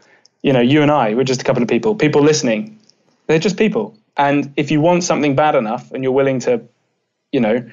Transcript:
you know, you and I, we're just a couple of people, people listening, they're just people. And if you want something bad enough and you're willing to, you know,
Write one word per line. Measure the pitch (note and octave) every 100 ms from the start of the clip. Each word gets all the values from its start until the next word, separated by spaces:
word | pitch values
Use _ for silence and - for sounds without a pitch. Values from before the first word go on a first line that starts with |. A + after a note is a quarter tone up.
| _ _ _ _
you | -
know, | B2+
you | A#2+ D3+
and | D3
I, | D3 A2 A2+
we're |
just | C3 B2+
a |
couple | - B2+
of | A#2
people, | A#2 A2 G#2
people | D3+ D3
listening, | D3 D3+ B2 G#2+ G#2+ - _ _ _ _ -
they're | D#3+
just | F#3+ F3+
people. | A3 A#2+ G#2 - _ -
And | C#3+ C#3+ C#3+ -
if | C#3+
you | D3+
want | E3 F3
something | F3+ D#3+ D3 C3+
bad | D3+ D3
enough | G#2+ B2 -
and | C3
you're | C3
willing | C3+ C3+ C3
to, | B2 A#2 - _ _ _ _ _ _
you | C3+
know, | G#2+ B2 B2+